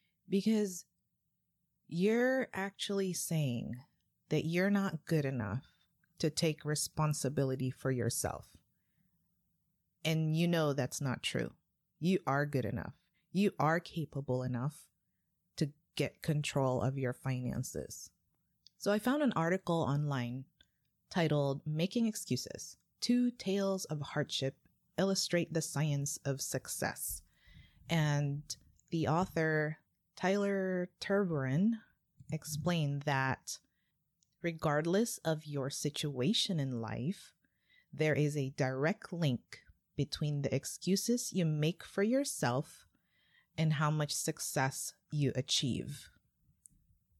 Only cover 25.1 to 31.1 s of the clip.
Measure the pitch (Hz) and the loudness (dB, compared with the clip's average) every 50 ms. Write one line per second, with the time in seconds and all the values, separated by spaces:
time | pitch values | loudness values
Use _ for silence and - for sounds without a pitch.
25.1 | 190 190 - - - 175 165 - 156 160 160 - - 143 156 151 143 143 143 - | 2 0 0 0 0 0 0 0 -2 -2 -2 -2 -2 0 0 2 2 0 -2 -4
26.1 | - - - 139 135 135 - - - 131 - - - - - 104 - - - - | -6 -4 -2 -2 -2 -2 -4 -4 -4 -6 -6 -6 -4 -4 -4 -4 -4 -6 -8 -8
27.1 | - - - _ _ _ _ - - - - - _ - - - 165 165 151 147 | -8 -10 -12 _ _ _ _ -20 -20 -20 -20 -20 _ -20 -6 -2 0 2 2 2
28.1 | 143 143 147 143 143 147 - - - - _ - _ _ _ _ 170 165 156 117 | 2 2 0 0 -2 -4 -8 -10 -14 -16 _ -20 _ _ _ _ -2 0 2 2
29.1 | 156 175 190 - - 165 160 160 156 151 151 156 156 - _ _ _ _ _ _ | 2 2 0 0 0 0 0 2 2 0 0 -2 -4 -8 _ _ _ _ _ _
30.1 | _ - - 180 196 202 202 202 196 190 190 185 185 180 180 - _ _ - - | _ -2 0 2 2 2 2 0 0 0 0 0 -2 -2 -4 -4 _ _ -2 0